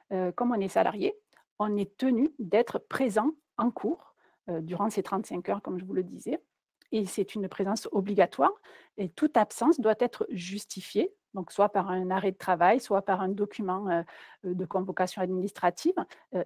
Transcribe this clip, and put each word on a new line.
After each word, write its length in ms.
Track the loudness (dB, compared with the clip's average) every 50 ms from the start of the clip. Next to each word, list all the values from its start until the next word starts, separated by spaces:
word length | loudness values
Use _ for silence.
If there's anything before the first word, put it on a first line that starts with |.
| _ -6
euh, 200 | -4 -2 -2 -2
comme 180 | -2 0 0 0
on 100 | 2 0
est 80 | -2
salarié, 480 | 0 2 2 2 2 0 0 -2 -2 -2 -6 _ _ _ _ _ _ _ -2
on 180 | 0 0 0
est 180 | 0 -2 -2 -2
tenu 380 | -2 2 2 4 4 2 0 0 -6
d'être 400 | -2 2 2 2 2 2 -2 -8
présent 500 | -6 -6 -2 0 0 2 2 2 2 2 0 -2 _ _ _ 0
en 100 | 0 0
cours, 460 | 0 0 -2 -2 -2 -4 -8 -16 _ _ _ _ _ _ _ -6
euh, 120 | -4 -4
durant 280 | -4 -4 -2 -2 -2 0
ces 140 | 0 -2 -2
trente-cinq 440 | -2 -2 -4 -4 -4 -6 -6 -4
heures, 140 | -4 -4 -4
comme 160 | -4 -6 -6
je 80 | -6 -6
vous 80 | -4 -2
le 80 | -2
disais, 400 | -2 -4 -8 -10 -6 -6 -6 -6 -6 _ _ _ _ _ _ _ _ _
et 140 | -2 -2 -2
c'est 300 | -2 -2 -4 -4 -4 -4
une 120 | -6 -6
présence 400 | -6 -4 -4 -2 -2 -2 -4 -4 -2
obligatoire 640 | -2 -2 0 2 4 4 4 4 4 2 2 2 2 -2 _ -20 -20 -20 -20 _ _
et 120 | -6 -6 -6
toute 280 | -2 0 0 2 4
absence 420 | 4 2 2 0 2 4 4 4 6
doit 160 | 4 2 4 4
être 260 | 0 -2 0 -4 -6 -4
justifiée, 840 | -6 -6 -6 -6 -8 -8 -8 -10 -12 -14 -12 -2 0 0 0 0 -2 _ _ _ -10
donc 180 | -10 -10 -4
soit 180 | 2 2 2 4
par 200 | 2 0 0 0
un 200 | -2 -2 -2 0
arrêt 200 | -2 0 0 -2
de 60 | -2
travail, 420 | -2 0 0 2 6 6 6 6 4
soit 220 | 2 0 0 0
par 200 | 2 2 0 0
un 80 | 0 -2
document, 600 | -2 -2 -4 -4 -4 -4 -2 -2 -2 -2 0 0
euh, 140 | 0 0 -2 -4 -12 -20 -20 -20 -18 _ -8
de 220 | -6 -4 -4 -4
convocation 560 | -2 -2 -2 -2 -2 -2 -2 -2 -2 -2 -4
administrative. 720 | -2 -2 0 -2 -2 -4 -2 0 0 0 0 2 0 0 0 0 -4 -8 -12 -20 _ _ -4
Euh, 100 | -4 -2